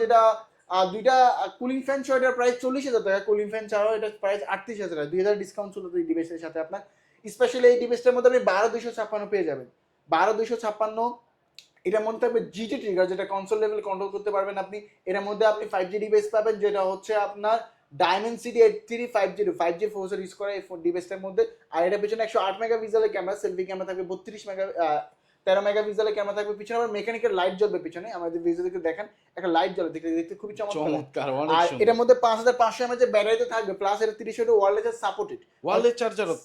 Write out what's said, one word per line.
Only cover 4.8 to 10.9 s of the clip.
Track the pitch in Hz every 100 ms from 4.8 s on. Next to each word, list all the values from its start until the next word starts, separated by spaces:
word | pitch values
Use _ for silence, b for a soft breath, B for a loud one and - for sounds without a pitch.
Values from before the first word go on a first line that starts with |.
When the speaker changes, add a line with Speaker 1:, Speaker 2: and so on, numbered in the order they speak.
Speaker 1:
হাজার | 185 156
টাকা, | 147
দুই | 180
হাজার | 202 208
ডিসকাউন্ট | 190 - 196
ছিল | 202 180
তো | 175
এই | 160
ডিভাইসের | 160 165 165
সাথে | 160 160
আপনার। | 160 196 b b b b 214
Especially | - 247 254 247
এই | 247
ডিভাইসটার | 240 240 247
মধ্যে | 247 247
আপনি | 247 208
বারো | 277 226
দুইশো | 233 240 226
ছাপ্পান্ন | 214 214 202
পেয়ে | 202 160
যাবেন, | 135 123 _ _ _ -
বারো | 165 196 214
দুইশো | 226 233
ছাপ্পান্ন। | 220 214 214